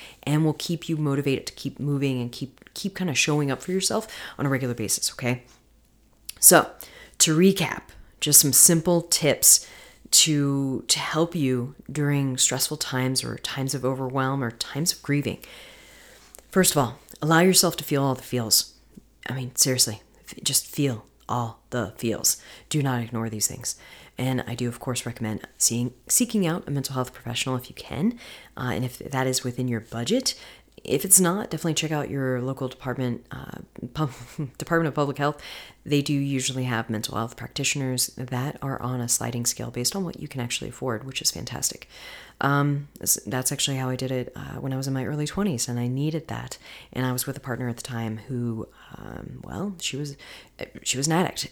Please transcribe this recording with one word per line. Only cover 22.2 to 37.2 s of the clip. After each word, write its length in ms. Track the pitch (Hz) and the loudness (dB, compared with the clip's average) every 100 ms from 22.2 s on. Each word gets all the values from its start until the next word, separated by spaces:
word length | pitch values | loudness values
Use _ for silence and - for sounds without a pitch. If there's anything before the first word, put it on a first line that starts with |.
| - - - - - | 0 -2 -6 -20 -4
Do 140 | 151 | 0
not 200 | 139 123 | 2 0
ignore 280 | 113 117 113 | -2 -4 -4
these 160 | 110 - | -2 -4
things. 300 | - - - - - - - | -4 -8 -10 -14 -20 -18 -4
And 260 | 131 127 - | -2 -2 -2
I 80 | |
do, 140 | 120 123 | -4 -4
of 100 | 117 | -4
course, 280 | - 123 120 | -6 -6 -6
recommend 400 | - 110 104 - - | -6 -4 -6 -8 -2
seeing, 340 | - 117 120 - - | 0 2 -2 -4 -2
seeking 400 | - 240 214 170 | 2 2 2 0
out 220 | 170 - | 0 -2
a 20 | |
mental 240 | 143 131 | -4 -2
health 180 | 131 123 | -2 -4
professional 440 | - 120 117 135 127 | -6 -8 -4 -2 -2
if 120 | - | -4
you 60 | |
can, 440 | - - - 208 240 - - - - | -14 -10 -2 0 -2 -10 -18 -16 -6
uh, 160 | 127 | -4
and 100 | 92 | -2
if 140 | 123 - | -2 -6
that 280 | - 131 131 | -6 0 0
is 160 | 127 | 0
within 260 | 127 123 127 | -2 -2 -2
your 120 | 117 | -2
budget. 540 | - 117 120 247 262 - - - _ - | -4 -6 0 2 0 -4 -10 -20 _ -18
If 200 | - 131 | -2 0
it's 160 | 190 196 | 6 6
not, 300 | 180 190 - | 6 4 -2
definitely 240 | 156 170 | -2 0
check 180 | 151 156 | 0 0
out 180 | 151 135 | -2 -2
your 300 | 139 131 127 | 0 0 0
local 260 | 127 135 131 | -2 -4 -6
department, 560 | - 131 123 127 117 - | -6 -6 -2 -2 -2 -6
uh, 280 | 131 139 - - - 120 | -14 -12 -12 -14 -12 -8
pub-, 180 | - 151 - 120 - | -2 -2 -4 -12 -8
<laughs> 220 | 143 - | -8 -8
Department 300 | - 165 160 | 0 2 2
of 60 | |
Public 220 | 131 143 143 | 2 0 0
Health. 240 | 143 147 - - - - | 0 -2 -8 -16 -16 -16
They 180 | - 143 | 0 2
do 100 | 143 | 2
usually 520 | 143 139 135 127 127 | 0 0 0 -2 -2
have 260 | 127 117 113 | 0 0 0
mental 260 | 107 - | -2 -2
health 200 | 113 | -4